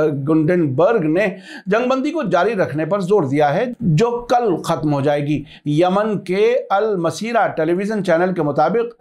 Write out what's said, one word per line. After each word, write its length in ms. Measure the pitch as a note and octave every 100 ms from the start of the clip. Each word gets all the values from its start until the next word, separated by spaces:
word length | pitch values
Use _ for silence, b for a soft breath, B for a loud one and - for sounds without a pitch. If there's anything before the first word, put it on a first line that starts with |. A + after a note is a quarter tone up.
| D#3
गुंडनबर्ग 920 | C#3+ C#3 D#3+ D#3 F3+ D3+ B2+ F#3 A#3
ने 320 | D3+ E3+ G#3 F#3+ B B -
जंगबंदी 420 | G#3 B3 C4 C#4+
को 120 | D#4
जारी 320 | A3+ F3 F#3+
रखने 320 | A3 D3 D3 D#3+
पर 160 | G3+
जोर 220 | F3+ G#3
दिया 240 | C3+ C#3+ D3
है, 260 | D#3+ B3+ A#3+
जो 460 | G3+ D3+ A#3 A#3+ -
कल 320 | A#3+ A#3 D#3+ -
खत्म 240 | E3 D#3
हो 120 | C#3+
जाएगी। 420 | C#3 D3 C#3+ D3 B B D3+
यमन 580 | D3 F3+ G3 A3 G3+ -
के 280 | F#3+ A3+
अल 420 | C4 - G3 A3 G3
मसीरा 500 | E3 D#3 A3 A#3 F3
टेलीविजन 560 | E3 D#3+ F3 G3+ A3
चैनल 300 | F3+ E3 F#3
के 100 | F3+
मुताबिक 520 | D3 C#3+ D#3 A3+ A#3 -